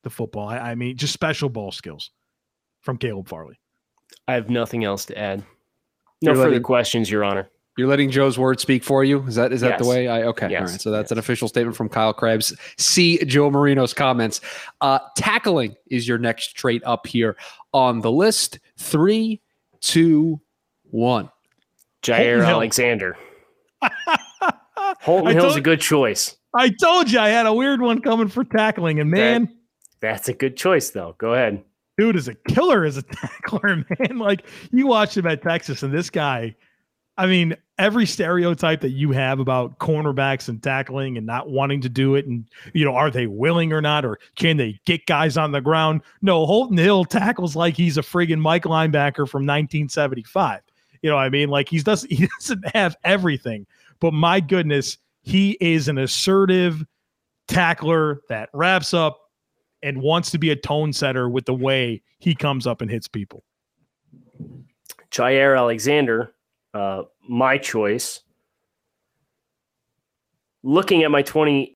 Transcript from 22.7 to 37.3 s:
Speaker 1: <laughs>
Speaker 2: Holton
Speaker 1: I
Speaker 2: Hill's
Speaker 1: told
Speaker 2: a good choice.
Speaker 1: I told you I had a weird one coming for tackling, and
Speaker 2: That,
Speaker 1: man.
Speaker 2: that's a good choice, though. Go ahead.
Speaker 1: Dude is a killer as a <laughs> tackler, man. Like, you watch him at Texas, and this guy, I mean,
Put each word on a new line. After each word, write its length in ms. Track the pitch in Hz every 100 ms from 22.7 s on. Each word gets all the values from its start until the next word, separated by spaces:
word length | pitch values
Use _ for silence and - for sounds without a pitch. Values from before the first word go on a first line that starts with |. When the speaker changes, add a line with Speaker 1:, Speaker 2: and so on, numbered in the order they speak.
| 117 120 110 92 - - - _ _ _ -
Speaker 1:
<laughs> 60 | 269 - 339 320 - - 359 - _ - 392 -
Speaker 2:
Holton 260 | - 185 160
Speaker 1:
I 40 |
Speaker 2:
Hill's 100 | 165
Speaker 1:
told 120 | 175 196
Speaker 2:
a 40 |
good 200 | 156 156
choice. 560 | - 147 117 98 - - _
Speaker 1:
I 160 | 240 262
told 400 | - 339 359 262
you 60 | 233
I 100 | 214
had 180 | 233 220
a 60 |
weird 280 | 226 277 254
one 200 | 247 233
coming 260 | 247 226 208
for 160 | 247
tackling, 560 | - 214 220 - 165 151
and 120 | 151
Speaker 2:
That, 60 | 190
Speaker 1:
man. 320 | 233 233 233 - _ _ _ -
Speaker 2:
that's 300 | 110 107 -
a 40 |
good 220 | - 135
choice, 360 | 127 185 175 -
though. 240 | 98 85 -
Go 160 | 113
ahead. 300 | 123 113 101 - _ _ -
Speaker 1:
Dude 180 | 226
is 120 | 175 123
a 80 |
killer 500 | - - 247 359 220
as 120 | 151 135
a 40 |
<laughs> 100 | -
tackler, 640 | - - - - 208 202 165 - 180
man. 200 | 254 247
Like, 260 | 202 202 - - -
you 140 | 254
watch 320 | 277 226 208 202
him 80 |
at 160 | 170 156
Texas, 400 | 165 170 - 127
and 100 | 135
this 160 | 156 175
guy, 440 | 165 143 123 113 - _ _ _ _ _ -
I 100 |
mean, 280 | 185